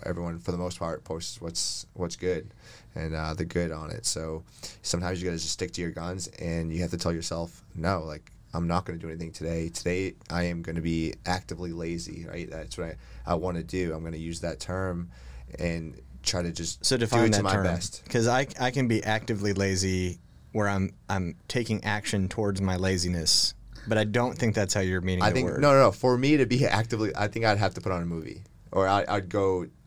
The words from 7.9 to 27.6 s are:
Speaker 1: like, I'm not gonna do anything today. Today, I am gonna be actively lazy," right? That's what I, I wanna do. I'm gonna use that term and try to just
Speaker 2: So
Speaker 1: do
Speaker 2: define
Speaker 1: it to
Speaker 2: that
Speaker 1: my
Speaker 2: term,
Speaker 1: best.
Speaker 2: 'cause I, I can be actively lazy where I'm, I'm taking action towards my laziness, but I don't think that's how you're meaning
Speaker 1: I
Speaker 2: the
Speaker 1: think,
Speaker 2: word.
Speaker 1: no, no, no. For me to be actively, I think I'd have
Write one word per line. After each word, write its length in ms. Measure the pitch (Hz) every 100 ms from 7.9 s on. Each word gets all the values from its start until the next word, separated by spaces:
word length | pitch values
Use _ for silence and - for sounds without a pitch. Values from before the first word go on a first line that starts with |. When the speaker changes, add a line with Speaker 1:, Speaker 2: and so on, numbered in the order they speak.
| 92
Speaker 1:
like, 280 | 78 73 - - -
I'm 140 | 85 85
not 180 | 87 -
gonna 120 | 85
do 100 | 82
anything 220 | 82 82
today. 380 | - 80 82 82
Today, 460 | - 87 90 95 - -
I 140 | 87
am 180 | 87 85
gonna 200 | 82 82
be 320 | 82 82 80 - 90
actively 460 | 90 - 85 87
lazy," 540 | 82 82 85 85 85 82
right? 220 | 85 78
That's 280 | 78 - -
what 100 | 82
I, 80 | - - - -
I 100 | 82
wanna 280 | 90 85
do. 300 | 82 92 87
I'm 100 | 78
gonna 140 | 82 80
use 240 | 82 82
that 180 | 82 76
term 500 | - 92 95 87 87 - - - - -
and 400 | 87 82 80 67 - -
try 180 | - 90
to 100 | 87
just 320 | 78 82 -
Speaker 2:
So 140 | - 127
Speaker 1:
do 40 |
Speaker 2:
define 240 | 113 117 113
Speaker 1:
it 40 |
to 40 | 104
Speaker 2:
that 60 |
Speaker 1:
my 100 | 95
Speaker 2:
term, 100 | 95
Speaker 1:
best. 380 | 92 85 - - -
Speaker 2:
'cause 180 | 120 113
I, 200 | 127 135 -
I 120 | 127
can 160 | 131 123
be 160 | 110
actively 500 | 107 110 - 107 104
lazy 640 | 95 98 92 95 92 90 87 - - -
where 160 | 107 101
I'm, 240 | 98 95 - -
I'm 260 | 98 87 - -
taking 340 | 127 113 107
action 460 | 107 104 - 104 92
towards 320 | - 104 98
my 160 | 95 92
laziness, 760 | 95 92 87 87 78 - - - - - 110
but 80 | 110
I 80 | 104
don't 320 | 117 123 -
think 180 | 117 107
that's 180 | 98
how 60 | 104
you're 220 | 95 92
meaning 200 | 92 90
Speaker 1:
I 80 | 107
Speaker 2:
the 60 | 127
Speaker 1:
think, 140 | 127
Speaker 2:
word. 120 | 135
Speaker 1:
no, 120 | 143
no, 60 | 135
no. 80 | 117
For 260 | - 127 123
me 200 | 135 151
to 80 | 117
be 200 | 123 123
actively, 460 | 104 113 110 107
I 140 | - 104
think 160 | 113
I'd 140 | 110
have 160 | 104